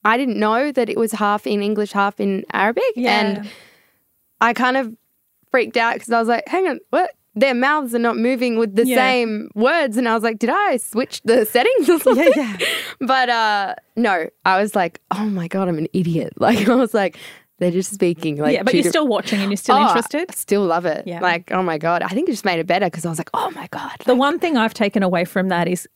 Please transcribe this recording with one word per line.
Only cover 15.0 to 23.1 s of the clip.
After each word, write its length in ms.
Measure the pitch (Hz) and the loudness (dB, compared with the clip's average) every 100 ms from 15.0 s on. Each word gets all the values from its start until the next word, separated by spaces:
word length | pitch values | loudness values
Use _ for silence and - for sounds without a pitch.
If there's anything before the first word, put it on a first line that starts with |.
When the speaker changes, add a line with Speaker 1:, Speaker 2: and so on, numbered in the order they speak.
| _ | _
Speaker 1:
"Oh 140 | 190 214 | -6 -4
my 200 | 190 170 | -4 -4
God, 220 | 190 185 | -2 -2
I'm 100 | 160 | -2
an 80 | 160 | -2
idiot." 400 | 185 175 160 92 | -2 0 -2 -4
<laughs> 60 | - | 0
Like, 280 | - 226 202 | 2 2 4
I 60 | |
was 180 | 247 233 | 2 2
like, 240 | 220 190 - - - _ _ | 0 -2 -4 -20 -20 _ _
They're 100 | 180 | 0
just 220 | 175 185 | 0 -4
speaking, 440 | 202 180 170 160 147 | -2 0 0 -4 -2
like, 160 | 151 | 0
Speaker 2:
Yeah, 80 | 147 | 0
but 60 | 220 | 2
Speaker 1:
two 60 | 254 | 2
Speaker 2:
you're 40 | |
Speaker 1:
diff- 80 | - | 2
Speaker 2:
still 140 | 330 294 | 0 0
watching 320 | 208 - 208 | -2 -2 -2
and 100 | 196 | -2
you're 40 | 202 | -4
still 180 | - 262 | 2 4
Speaker 1:
Oh, 100 | 277 | 4
Speaker 2:
interested? 400 | 190 - 294 370 | 2 -2 -6 -6
Speaker 1:
I 40 | |
still 300 | - - 202 | -10 -2 0
love 220 | 190 165 175 | 2 0 -2
it. 200 | 151 - | -4 -6
Speaker 2:
Yeah. 140 | 170 | -4
Speaker 1:
Like, 320 | 180 170 - | -2 -2 -2
oh 100 | 185 | -2
my 160 | 185 156 | -2 -2
God. 240 | 165 170 | -2 -2
I 60 | - | -2
think 200 | 196 359 | -2 -2
it 40 | |
just 120 | 226 | -2
made 140 | 202 165 | -2 -2
it 80 | 170 | 0
better 220 | 175 190 | 0 0
'cause 140 | 165 | -2
I 40 | 170 | -6